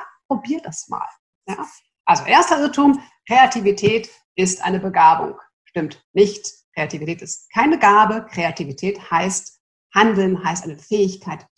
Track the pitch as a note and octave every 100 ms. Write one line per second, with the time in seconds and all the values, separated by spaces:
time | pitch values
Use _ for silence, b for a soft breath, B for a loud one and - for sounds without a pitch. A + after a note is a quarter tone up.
0 | - _ - C4 A3+ D#4+ - D#3+ - -
1 | - - _ _ - - - - _ _
2 | - - - C#4 - D4+ D4 - C#4+ C4+
3 | B B - B3 B3+ A#3 G3+ G3+ G3 A3+
4 | A3 _ _ - F#3 - F#3 F#3 F#3 E3+
5 | D#3+ D#3+ - - - _ _ E3+ D3+ -
6 | _ F#3 G3+ - - - _ - D3+ D#3
7 | D#3 E3+ F3+ - _ A3 C#4+ D#4+ G#3 G#3
8 | G#3+ A3 - - E3+ - C#3+ C3+ F#3 G3+
9 | - E3+ F#3 F#3+ - _ _ _ _ G3
10 | A3+ G3 F#3+ F3+ E3 E3+ E3 C#3+ - G#3
11 | F#3+ F#3 F3+ D3+ -